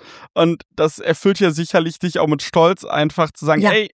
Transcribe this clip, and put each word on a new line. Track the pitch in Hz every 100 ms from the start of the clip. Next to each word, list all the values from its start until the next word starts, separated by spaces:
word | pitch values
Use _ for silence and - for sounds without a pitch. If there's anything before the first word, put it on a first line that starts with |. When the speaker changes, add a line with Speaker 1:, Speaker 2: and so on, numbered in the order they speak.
| - - -
Speaker 1:
Und | - 170 170 _ -
das | 156 -
erfüllt | - - 196 196
ja | 185
sicherlich | 151 170 170 165 -
dich | 180 -
auch | 156
mit | 147
Stolz, | - 175 165 190
einfach | - 143 151 175 156
zu | - 147
sagen, | 156
Speaker 2:
Ja. | 202
Speaker 1:
„Ey, | 214 208